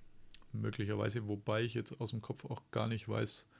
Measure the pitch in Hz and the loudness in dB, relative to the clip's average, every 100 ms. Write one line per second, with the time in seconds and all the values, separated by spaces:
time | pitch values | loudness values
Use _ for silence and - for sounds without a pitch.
0 | - - - - - 110 104 98 101 104 | -12 -16 -16 -16 -6 -2 0 0 2 2
1 | 107 113 104 104 104 107 117 113 110 - | 2 2 0 0 2 4 4 0 -2 -2
2 | 117 113 - - - 117 - 117 113 113 | -2 -2 -2 -6 -6 -6 -2 0 2 0
3 | - 110 110 - - | 0 2 2 0 -4